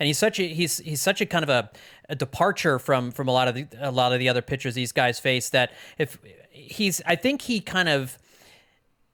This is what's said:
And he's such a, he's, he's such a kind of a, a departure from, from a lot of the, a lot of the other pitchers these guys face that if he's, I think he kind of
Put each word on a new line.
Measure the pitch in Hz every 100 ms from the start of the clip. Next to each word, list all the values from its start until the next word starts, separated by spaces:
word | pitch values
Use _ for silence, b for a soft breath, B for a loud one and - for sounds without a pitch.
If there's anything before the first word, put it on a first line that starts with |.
And | 151
he's | 147
such | 220 214
a, | 180
he's, | 160 170 -
he's | - 147
such | - 190
a | 202
kind | 175
of | 156
a, | 127 104 B B B -
a | 147
departure | 131 - 180 190 - 131
from, | - 131 123
from | 120 131
a |
lot | 127 127
of | 120
the, | 147 -
a | 139
lot | 127 123
of | 127
the | 127
other | 123
pitchers | - 135 131 120
these | 120
guys | - 127 117
face | 135 127 -
that | 135 123 B B B
if | 151 - 104 90 -
he's, | - - - 202 170 -
I | 175
think | 254 277
he | - 226
kind | - 185 175
of | 143 131 - b b b b b b _ _ _